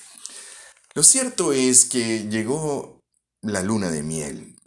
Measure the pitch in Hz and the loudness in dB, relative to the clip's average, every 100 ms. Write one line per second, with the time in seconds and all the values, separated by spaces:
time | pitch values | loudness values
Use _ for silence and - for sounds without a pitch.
0 | - - - - - - - - _ - | -20 -20 -18 -18 -20 -20 -20 -20 _ 2
1 | 151 262 254 247 170 135 127 123 - 127 | 4 4 0 0 0 4 4 4 4 0
2 | 113 110 104 110 107 147 156 139 - - | 0 -2 -2 -2 -2 -2 -2 -4 -8 -16
3 | _ _ _ _ 107 101 95 110 92 80 | _ _ _ _ -4 -2 0 0 0 -4
4 | 76 78 73 64 - - | -4 -6 -6 -10 -14 -20